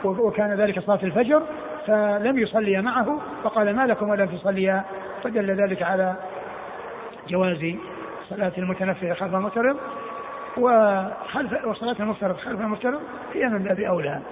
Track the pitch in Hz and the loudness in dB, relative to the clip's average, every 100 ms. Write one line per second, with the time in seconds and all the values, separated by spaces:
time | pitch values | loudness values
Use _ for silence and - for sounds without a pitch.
0 | 196 190 220 - 208 202 208 185 185 196 | 0 2 2 2 0 4 2 2 2 2
1 | 190 170 247 302 320 - - - - 214 | 2 2 4 4 2 -8 -10 -8 2 2
2 | 208 208 220 269 220 220 208 190 214 247 | 4 2 2 2 2 2 2 2 2 2
3 | 220 294 - - 220 226 208 214 262 220 | 2 -2 -4 -4 0 2 2 4 4 2
4 | 208 202 190 170 196 190 190 190 190 - | 2 2 2 0 0 2 2 2 -2 -10
5 | - - 240 226 196 190 196 190 170 190 | -10 -6 -2 0 0 2 2 2 0 2
6 | 185 190 - - - - - - - - | 2 0 -8 -10 -10 -10 -12 -12 -12 -12
7 | - - - 175 185 165 165 180 - - | -12 -14 -2 2 2 0 -2 -4 -8 -10
8 | - - - 202 190 180 185 185 190 180 | -10 -12 -10 -2 -2 -2 -4 -2 -2 -2
9 | 180 170 190 185 202 233 240 285 - - | -2 -2 -2 -2 0 2 2 0 -6 -10
10 | - - - - - - 247 233 208 196 | -10 -10 -10 -12 -8 2 6 8 6 4
11 | 190 - - 269 247 233 240 202 233 214 | -2 -6 -6 -4 -2 -2 -4 -4 -4 -2
12 | 214 208 196 170 254 214 214 208 247 294 | -2 0 -2 -2 -4 -4 -2 -2 -2 -2
13 | 311 - - 403 254 208 190 190 196 175 | -6 -12 -8 0 0 2 0 0 2 0
14 | 143 143 - | 0 -6 -8